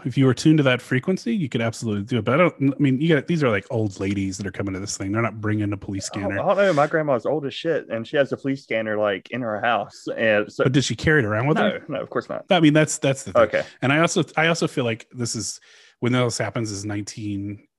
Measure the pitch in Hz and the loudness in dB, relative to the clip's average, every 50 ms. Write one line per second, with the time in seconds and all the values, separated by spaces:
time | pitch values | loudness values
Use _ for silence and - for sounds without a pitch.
0 | - 139 117 139 135 131 123 - - 160 156 156 139 131 127 117 - - 131 127 | -2 -2 2 4 4 4 4 4 4 4 6 6 6 4 2 2 0 -2 -2 -2
1 | - - 190 185 - 233 233 208 156 120 - 127 113 117 113 - 120 113 104 101 | 0 0 -2 -2 -2 -2 -2 -2 -2 -2 -2 -2 -2 -2 -2 -4 -4 -2 -2 -2
2 | 98 113 127 117 107 117 123 156 180 160 - - 139 139 135 - 147 135 131 127 | -2 -2 -2 -2 0 2 2 4 4 2 2 0 0 0 2 2 2 2 2 2
3 | 156 170 160 139 - - 175 160 147 120 107 98 95 - 131 113 110 104 95 - | 4 4 4 2 2 0 0 2 2 2 2 0 -2 -2 -2 -2 -2 -2 -4 -4
4 | 101 98 101 98 95 95 95 - 104 95 - - 98 98 95 92 101 110 - - | -4 -2 -2 -2 -2 -2 -4 -6 -8 -6 -6 -6 -6 -6 -6 -6 -8 -8 -8 -6
5 | 101 98 104 117 117 110 101 110 104 107 107 107 104 101 104 98 - - 101 98 | -6 -4 -2 -2 -2 -2 -4 -6 -4 -2 -2 -2 -2 -2 -4 -6 -8 -8 -8 -8
6 | - - - 104 98 98 98 104 139 180 202 190 202 190 170 143 147 151 - 160 | -8 -8 -8 -6 -6 -4 -4 -2 0 0 2 2 2 2 4 2 2 2 2 0
7 | 156 147 135 113 - 110 135 156 143 135 120 - - 165 156 120 - - 104 113 | 0 0 0 0 0 -2 -2 -2 -4 -6 -8 -6 -4 -2 -2 -2 -4 -6 -6 -8
8 | 117 - - 147 139 - 135 - - 139 135 139 - - 113 113 110 110 107 104 | -6 -2 0 0 0 0 -2 -4 -4 -4 -4 -4 -4 -4 -4 -2 -2 -2 -2 0
9 | 107 104 101 90 - - - 123 127 113 107 101 107 120 117 101 104 - - - | 0 0 0 -2 -6 -8 -8 -6 -4 -4 -4 -2 0 0 0 0 -2 -6 -12 -12
10 | - - - - 113 110 107 104 107 - - - 135 139 127 147 123 - 123 - | -12 -10 -4 0 2 4 4 2 2 0 -2 0 0 2 2 2 2 0 -4 0
11 | - 160 156 151 117 104 107 107 123 143 160 - - - - - - - 139 135 | 2 2 4 4 2 2 0 0 0 2 2 2 2 0 -2 -4 -6 -8 -6 -6
12 | - - - 127 - - - - - - 196 175 165 151 147 156 156 147 - - | -6 -4 -6 -6 -4 -4 -8 -10 0 2 4 6 6 6 6 6 4 2 0 -2
13 | - 139 135 - - - 90 123 113 104 - 78 - - - _ - 123 143 156 | 0 -2 -2 -2 -6 0 4 4 4 4 2 -2 -2 -4 -6 _ 0 0 2 2
14 | 170 170 - 190 143 - - - 160 165 170 - 175 156 - 151 123 117 113 113 | 2 2 2 -2 -2 0 0 0 0 0 0 0 -2 -2 -2 -2 -2 -2 -4 -6
15 | - _ - 127 120 110 - 113 98 - - - _ _ - - - _ _ _ | -10 _ -8 -6 -6 -4 -4 -6 -8 -8 -10 -12 _ _ -20 -20 -20 _ _ _
16 | - 120 127 127 123 117 110 - 117 101 - 127 113 104 101 98 104 104 101 104 | 0 0 2 2 2 0 0 -2 -4 -4 -4 -4 -4 -4 -6 -6 -6 -6 -6 -6
17 | 104 - - 120 107 104 101 98 101 101 104 104 _ _ _ | -8 -8 -12 -10 -8 -6 -6 -6 -6 -8 -10 -12 _ _ _